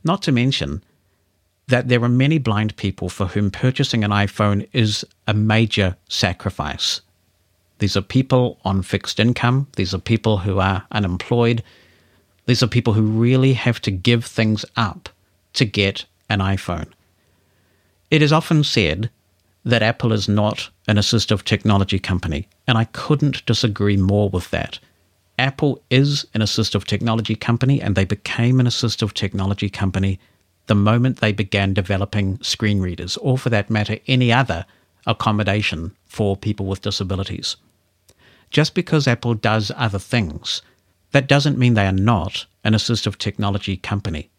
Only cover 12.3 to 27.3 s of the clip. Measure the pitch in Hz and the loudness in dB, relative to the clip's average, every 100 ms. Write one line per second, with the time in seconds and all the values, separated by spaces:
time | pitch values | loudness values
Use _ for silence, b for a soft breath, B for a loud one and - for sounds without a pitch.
12.3 | b - 123 123 123 117 107 107 110 117 | b -2 0 2 2 2 2 2 2 2
13.3 | 131 131 123 - 117 - 92 107 120 117 | 4 4 2 0 -2 -2 -2 2 0 0
14.3 | - 110 107 - - 107 180 - _ _ | -2 0 0 -4 -4 -4 -6 -16 _ _
15.3 | _ _ - 117 104 98 98 - _ _ | _ _ -2 -2 2 0 0 -12 _ _
16.3 | 104 95 98 - 90 - _ _ _ _ | -2 0 -2 -4 -6 -8 _ _ _ _
17.3 | _ _ _ _ _ _ _ _ 156 147 | _ _ _ _ _ _ _ _ 2 4
18.3 | 156 - 160 147 - 87 82 113 _ _ | 2 2 2 2 2 0 0 -4 _ _
19.3 | _ _ _ - 117 107 117 120 110 98 | _ _ _ 0 2 2 0 0 0 0
20.3 | 104 104 104 - _ - 107 104 117 - | 2 2 -2 -10 _ 0 2 2 0 2
21.3 | 101 - 104 110 98 98 95 - 90 85 | -2 0 0 2 2 2 -2 -2 -4 -2
22.3 | 76 - _ - 113 113 - - 151 147 | -6 -8 _ -2 0 0 -6 -2 0 2
23.3 | 131 - 110 117 101 101 101 95 104 104 | -2 -2 0 0 0 0 2 2 2 2
24.3 | 92 - - - - b b b _ _ | -2 -4 -6 -6 -12 b b b _ _
25.3 | - 131 135 147 131 _ 127 143 143 - | -4 -4 0 -2 -2 _ 2 2 0 -4
26.3 | 107 107 - 110 104 - 101 117 113 107 | -2 -2 0 0 -2 -2 -2 0 -2 -2